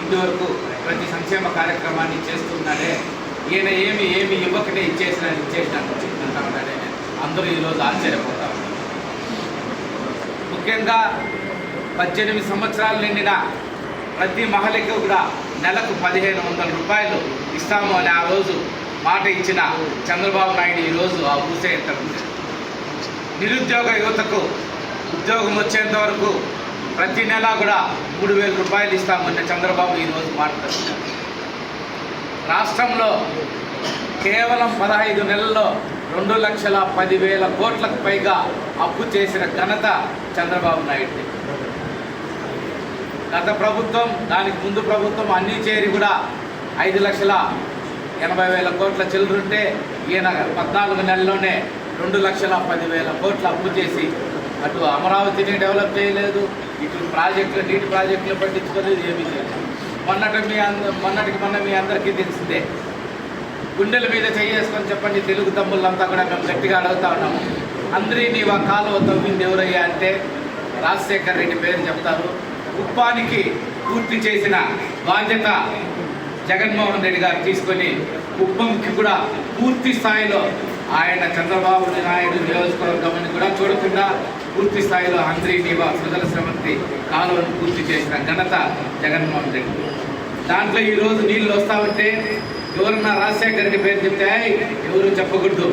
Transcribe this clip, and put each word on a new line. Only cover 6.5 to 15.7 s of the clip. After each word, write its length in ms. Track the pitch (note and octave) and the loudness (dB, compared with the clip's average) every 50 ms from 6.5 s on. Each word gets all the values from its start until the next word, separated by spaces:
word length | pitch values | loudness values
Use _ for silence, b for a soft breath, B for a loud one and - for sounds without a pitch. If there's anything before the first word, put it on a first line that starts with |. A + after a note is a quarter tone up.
| B2 C3 C3+ - C#3 | -4 -4 -4 -4 -6
అని 160 | C#3 - - - - - - - - D3 | -6 -6 -6 -8 -8 -8 -8 -6 -6 -4
అందరూ 200 | D3+ E3 F#3 F#3 | -4 -2 -2 0
ఈరోజు 380 | F3 E3 D#3+ D#3+ D#3+ D#3+ D#3 | 0 0 0 0 -2 0 0
ఆశ్చర్యపోతా 640 | C#3 C3 - - - A#2+ G#2 G2 - B2+ - - - - - | 0 0 0 0 0 0 0 0 -2 -4 -4 -4 -4 -6 -6
ఉన్నారు. 220 | - - - - - - - - - - - - - - - A#3 G#3+ - - - - - - - - - - - - - - - - - - - - - - | -6 -6 -6 -6 -6 -6 -8 -8 -8 -8 -8 -8 -8 -8 -6 -6 -6 -6 -6 -6 -6 -6 -6 -8 -8 -8 -8 -6 -6 -6 -6 -6 -6 -6 -6 -8 -8 -8 -8
ముఖ్యంగా 480 | - - - - A3 A3 A3 A3 A3+ A3+ A3 G#3+ - - - - - - - - - - - - - - - - - F3+ | -6 -4 -2 -2 -2 0 0 2 2 2 2 2 0 -4 -6 -6 -6 -6 -6 -6 -8 -8 -8 -8 -8 -8 -8 -6 -2 -2
పద్దెనిమిది 500 | F3+ F3 F3 G#3+ G#3+ G#3 G#3+ G#3 F#3+ F#3+ | -2 -2 0 0 0 0 0 -2 -2 -2
సంవత్సరాలు 520 | G3+ G3+ A3 G#3+ - G#3 G#3+ A3 A3 G#3+ | -2 -2 -2 -2 -2 0 0 2 2 2
నిండిన 300 | G#3 G#3 G3+ G#3 F#3+ G3+ G3 D#3+ - - - - - - - - - - - - - - - - | 0 0 0 0 2 2 2 2 0 -2 -4 -6 -8 -8 -10 -10 -8 -8 -8 -8 -8 -8 -4 -2
ప్రతి 260 | F3+ F#3+ F#3 G#3 A#3 | -2 -2 0 -2 -2
మహిళకు 540 | G#3 G3+ G3 G3+ A3 A3 A3 - - A3 G3+ | 2 2 2 2 2 0 0 0 0 -2 0
కూడా 320 | F#3 G3 G3 F3+ - - - - - - - - | 2 2 2 2 2 0 -2 -6 -8 -8 -6 -2
నెలకు 320 | D3 F3+ | 0 0